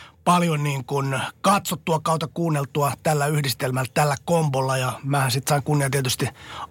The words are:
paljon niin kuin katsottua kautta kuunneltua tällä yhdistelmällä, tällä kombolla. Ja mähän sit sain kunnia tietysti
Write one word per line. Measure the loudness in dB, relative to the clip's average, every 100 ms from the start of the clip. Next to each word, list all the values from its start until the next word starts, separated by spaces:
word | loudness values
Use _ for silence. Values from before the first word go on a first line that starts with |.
| -20 -4
paljon | 2 4 4 0
niin | -2 -4
kuin | -2 -2 0 -2 -4 -2
katsottua | 2 2 0 -6 -2 0
kautta | 0 -2 -2
kuunneltua | -4 -2 0 -2 0 0 0
tällä | 0 2 2
yhdistelmällä, | 0 0 -2 -2 -2 -2
tällä | 0 2 0
kombolla. | 0 0 2 0 0 0
Ja | -2 -4
mähän | -2 0 2
sit | 0 0
sain | 0
kunnia | 2 0 2
tietysti | 0 0 0 -2 -4 -16 -14 0